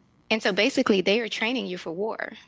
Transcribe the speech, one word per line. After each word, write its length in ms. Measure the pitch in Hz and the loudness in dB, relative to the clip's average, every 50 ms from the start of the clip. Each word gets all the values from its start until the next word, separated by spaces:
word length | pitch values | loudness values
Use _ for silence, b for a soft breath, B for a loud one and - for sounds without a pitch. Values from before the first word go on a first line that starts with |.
| _ _ _ _ _ - | _ _ _ _ _ -2
And 120 | 220 220 - | -2 0 0
so 100 | 240 196 | 0 2
basically, 480 | 196 208 269 - 269 254 - 214 196 | 2 2 2 4 2 4 4 4 4
they 200 | 185 190 196 233 | 4 4 2 2
are 80 | 233 214 | 2 -2
training 380 | - - 220 220 262 254 202 | -4 -4 -2 -2 -2 -2 -4
you 120 | 190 180 180 | -6 -8 -8
for 140 | - 185 160 | -8 -8 -6
war. 400 | 175 208 226 202 - - - - - - | -4 -4 -6 -6 -6 -8 -10 -12 -16 -18